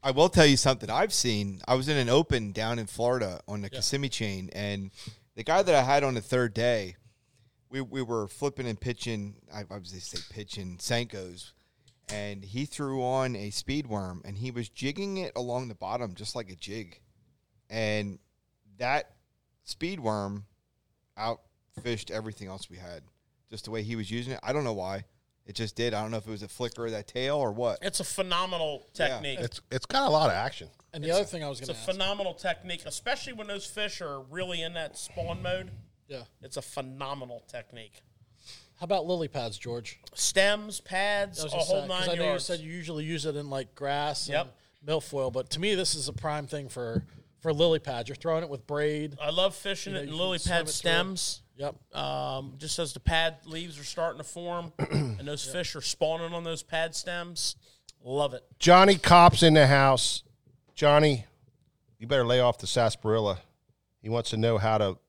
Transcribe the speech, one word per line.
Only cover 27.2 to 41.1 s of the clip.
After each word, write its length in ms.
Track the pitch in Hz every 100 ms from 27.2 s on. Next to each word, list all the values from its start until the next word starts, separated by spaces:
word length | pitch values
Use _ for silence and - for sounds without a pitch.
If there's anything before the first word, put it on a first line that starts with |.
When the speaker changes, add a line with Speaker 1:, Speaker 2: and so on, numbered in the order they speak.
| 131 147
Speaker 1:
or 140 | 127
what. 280 | 104 120 104
Speaker 3:
It's 160 | 190 -
a 40 |
phenomenal 840 | 175 - 185 175 185 180 156 143 - -
Speaker 1:
Yeah. 100 | 147
Speaker 3:
technique. 300 | 123 147 131
Speaker 4:
It's, 220 | 123 - _
it's 140 | 131 -
got 220 | 277 277
a 20 |
lot 180 | 156 147
of 60 | 92
action. 340 | 123 - 82 _ _
Speaker 2:
And 100 | 160
the 60 | 156
Speaker 3:
It's 60 | 180
Speaker 2:
other 60 |
Speaker 3:
a, 40 | 202
Speaker 2:
thing 160 | 175
I 60 | 151
was 100 | 127
Speaker 3:
it's 100 | 135
a 40 |
Speaker 2:
gonna 100 | -
ask. 80 | -
Speaker 3:
phenomenal 420 | 190 190 208 196
technique, 480 | 170 185 165 180 175 160
especially 480 | - - 277 -
when 140 | 233 208
those 180 | 202 196
fish 360 | - 208 -
are 200 | 165 139
really 400 | 131 160 185 175
in 100 | 165
that 240 | 170 156 -
spawn 440 | - - 170 170
mode. 280 | 180 185 185 - - _ _
Speaker 2:
Yeah. 160 | 135 117 _
Speaker 3:
It's 160 | 131 139
a 40 |
phenomenal 840 | - - 131 131 135 139 123 120 _
technique. 540 | 123 - 120 110 - _ _ _ _ - - - _
Speaker 2:
How 40 | 175
about 200 | 190 165
lily 200 | 180 160
pads, 300 | 147 117 101
George? 400 | 123 120 110 - - -
Speaker 3:
Stems, 680 | - - 196 208 214 202
pads, 580 | - 185 202